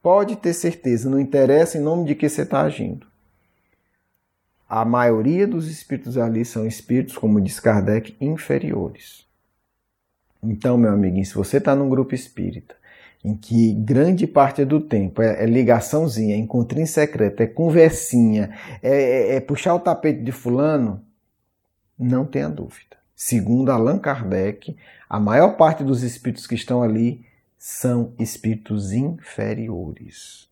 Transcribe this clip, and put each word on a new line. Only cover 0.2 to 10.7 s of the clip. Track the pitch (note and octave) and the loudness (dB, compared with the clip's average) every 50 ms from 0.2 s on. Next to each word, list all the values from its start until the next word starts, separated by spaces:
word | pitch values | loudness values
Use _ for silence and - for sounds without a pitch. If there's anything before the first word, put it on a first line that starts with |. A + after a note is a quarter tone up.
| G3+ G#3+ A3+ | 4 0 -4
ter | - - F3 E3+ | -2 -2 -2 -2
certeza, | E3+ - E3+ E3 - - C3 A#2+ A2 A2+ C3+ | 0 -2 -4 -4 -2 0 0 0 0 0 0
não | C3+ C#3 | 0 0
interessa | C#3 C#3 C#3 C#3 C3+ C3 C#3 D3+ E3+ E3 - | 0 2 4 4 4 6 6 4 4 2 0
em | D#3+ | -2
nome | C#3+ D3+ E3 F3 E3+ | -2 0 0 0 0
de | C#3+ D3 | -2 -2
que | - - | 0 0
você | D3 - - D3 | -2 -2 -4 -6
tá | - - C#3 | -2 0 0
agindo. | D3 D#3 C#3+ - - - - D3 - _ _ _ _ _ _ _ _ _ _ _ _ _ _ _ _ _ _ _ _ _ _ _ _ _ _ _ _ _ _ _ _ | 0 0 -2 -6 -8 -8 -8 -12 -14 _ _ _ _ _ _ _ _ _ _ _ _ _ _ _ _ _ _ _ _ _ _ _ _ _ _ _ _ _ _ _ _
A | _ A2 A2 A2+ | _ -4 -2 0
maioria | A#2 A#2+ B2 B2 A#2+ A2+ A2 A2 C3+ E3 F#3 G3+ | 0 2 2 4 2 2 2 2 0 2 2 0
dos | G#3+ A#3+ E3 D#3+ D#3 | 0 -2 -4 -6 -8
espíritos | D#3+ - - _ C#3+ B2+ - B2+ A#2+ | -12 -14 -10 _ -10 -8 -8 -6 -4
ali | B2+ A#2 A2+ A2+ A2+ A#2+ | -2 -2 -2 -2 -2 -4
são | A#2 - A2+ A2 | -4 -4 -6 -6
espíritos, | A2+ A2+ - - - B2 C3 B2+ B2 - | -4 -6 -8 -4 -2 0 0 0 -2 -8
como | - - A2 G#2+ G#2 | -2 2 2 4 4
diz | F#2+ F2 - - | 2 0 -4 0
Kardec, | - A#2 G#2+ G#2 G2 G2 G#2+ A2+ A2 - - _ | 2 2 2 2 2 0 0 -2 -4 -6 -10 _
inferiores. | C3+ C#3+ D#3+ D#3+ - - C#3 C#3 - D3+ - - - - - - - - - - _ _ _ _ _ _ _ _ _ _ _ _ _ _ _ _ _ _ _ _ _ _ _ _ | -4 -4 -4 -6 -4 -4 -4 -2 -2 -4 -4 -4 -6 -8 -10 -14 -20 -20 -20 -20 _ _ _ _ _ _ _ _ _ _ _ _ _ _ _ _ _ _ _ _ _ _ _ _
Então, | - A2 G#2+ G#2+ - B2+ | -6 -6 -6 -2 0 0